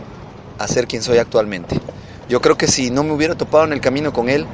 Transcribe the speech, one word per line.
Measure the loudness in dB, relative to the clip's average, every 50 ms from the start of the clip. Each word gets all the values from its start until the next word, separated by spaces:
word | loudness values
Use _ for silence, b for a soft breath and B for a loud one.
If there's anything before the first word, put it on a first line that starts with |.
| -16 -16 -16 -18 -18 -18 -18 -18 -18 -18 -8
a | -8 -4
ser | 0 0 0 0
quien | 0 -4 -6 0
soy | 2 4 4
actualmente. | 4 4 2 2 2 2 -4 -6 -6 -4 -4 -4 -4 -6 B B B B B B B
Yo | 0 0 4
creo | 4 4 4
que | 4 2
si | 0 2 0 0 0
no | 0 0 0
me | 0
hubiera | 0 0 0 0 0
topado | -2 -2 4 4 4 4
en | 4 0
el | 0
camino | 0 0 0 2 -2 0 0
con | 0 2 2
él, | 2 0 0 -4